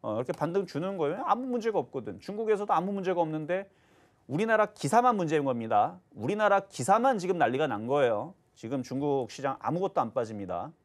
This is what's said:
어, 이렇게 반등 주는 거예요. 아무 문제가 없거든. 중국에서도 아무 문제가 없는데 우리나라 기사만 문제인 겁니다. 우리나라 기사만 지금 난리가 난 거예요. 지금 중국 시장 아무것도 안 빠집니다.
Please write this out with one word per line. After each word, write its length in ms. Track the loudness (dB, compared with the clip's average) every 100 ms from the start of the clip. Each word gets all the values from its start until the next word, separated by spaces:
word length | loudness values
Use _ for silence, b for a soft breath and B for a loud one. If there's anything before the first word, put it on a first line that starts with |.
어, 140 | -4
이렇게 160 | -4 -4
반등 340 | -4 -2 -2
주는 320 | -2 -6 -6 -2
거예요. 240 | -2 -2
아무 200 | -2 -2 0
문제가 320 | -2 0 -2
없거든. 420 | -4 -8 -10 -10
중국에서도 500 | -10 -4 0 0 2
아무 220 | 0 0
문제가 260 | -2 -2 0
없는데 500 | 0 -2 -4 -4 -6 b b b b b -6
우리나라 400 | -2 2 2 2
기사만 500 | 0 2 4 4 2
문제인 260 | 2 2
겁니다. 560 | 2 -2 2 4 4 -2 _
우리나라 460 | -6 -4 2 4 4
기사만 560 | 2 -6 2 4 4 2
지금 200 | 0 2
난리가 300 | 2 2 0
난 200 | -2 0
거예요. 480 | 2 4 2 -4 -12 _
지금 280 | _ -6 -6
중국 460 | -4 -4 0 -2 -2
시장 280 | -4 -6 -4
아무것도 400 | -4 -2 -2 -2
안 140 | -2
빠집니다. 580 | -2 -4 -6 -6 -6 -8 -14